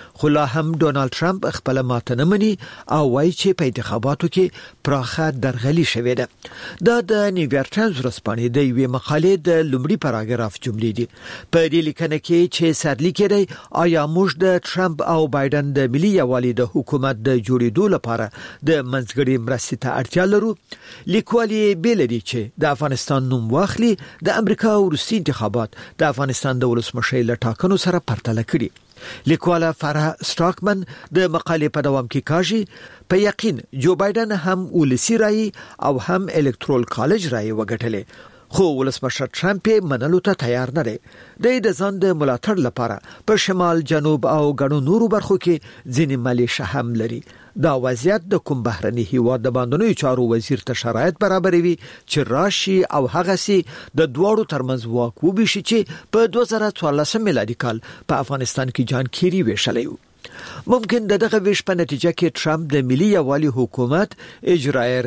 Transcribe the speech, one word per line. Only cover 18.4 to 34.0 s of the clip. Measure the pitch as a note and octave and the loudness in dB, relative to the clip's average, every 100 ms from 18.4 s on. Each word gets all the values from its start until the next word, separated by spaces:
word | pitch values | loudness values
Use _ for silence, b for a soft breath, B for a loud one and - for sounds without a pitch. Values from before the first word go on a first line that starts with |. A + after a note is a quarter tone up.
| B B D3 | B B 0
د | D3+ B2 | 0 0
منځګړي | C3+ A2+ C#3 C3 C3 A2+ | -4 -2 0 2 0 0
مرستې | B2 - C3 | -4 -4 -6
ته | B2+ - | -4 -4
اړتیا | A#2+ F3 F#3+ | -2 0 2
لرو؟» | G#3 A3 G3+ B B B B - | 2 0 -4 B B B B -2
لیکوال | G3+ - A#3 A3 | -2 2 0 2
یې | G#3+ G#3 E3+ | 2 2 2
بې | A3+ G#3+ | 2 2
له | A#2+ | 2
دې | A#2 - | -2 -4
چې | B2 G#2+ - | -6 -6 -2
د | D3+ C#3+ | 0 0
افغانستان | D3 C3 - C3+ C3 | -2 -2 0 0 2
نوم | B2+ A2+ | 0 0
واخلي، | C#3+ G3 - A#3 G3 B B E3+ | 0 0 2 2 0 B B -2
د | A3 | 0
امریکا | G#3+ G#3+ A3 G#3 | 0 2 2 4
وروستي | F#3+ D3 - A3 | 2 0 0 0
انتخابات | D3+ - G#2+ A2+ G#2+ B B - | 0 -2 -2 -2 -4 B B -2
د | D#3 | 0
افغانستان | B2+ C3+ B2 C#3 B2+ | 0 -2 -2 -2 0
د | B2 | 0
ولسمشرۍ | A#2 - B2 - C3 A#2 | -2 -2 -4 -2 0 0
له | A#2+ A#2 | -2 -4
ټاکنو | A2+ F#3 F#3+ | -2 0 2
سره | F3+ E3+ | 0 -2
پرتله | - A2 A#2+ A2 - | -2 -4 -2 -4 -2
کړي. | - A2 - _ B B B C#3 | -2 -2 -8 _ B B B 0
لیکواله | D#3+ F3+ E3+ E3 D3+ | 0 2 2 0 -2
فرح | D3+ D3+ D#3 - E3 | -2 0 -2 -2 -6
سټاکمن | - E3+ - G3 G3 F3+ B B F3+ | 0 0 0 -2 -2 -6 B B 2
د | F3+ D#3+ | 2 0
مقالې | - D#3+ D3+ D3+ | -2 0 0 0
په | |
دوام | C#3 C3+ A#2+ | 0 0 -2
کې | C3+ - | -4 0
کاږي، | E3 E3+ A3 F#3+ B B B - | 0 0 -2 -4 B B B 0
«په | F#3+ G3+ | 2 2
یقین | - A3 A#2+ - C3+ D#3 | 0 -2 -4 -8 0 2
جو | F#3 | 2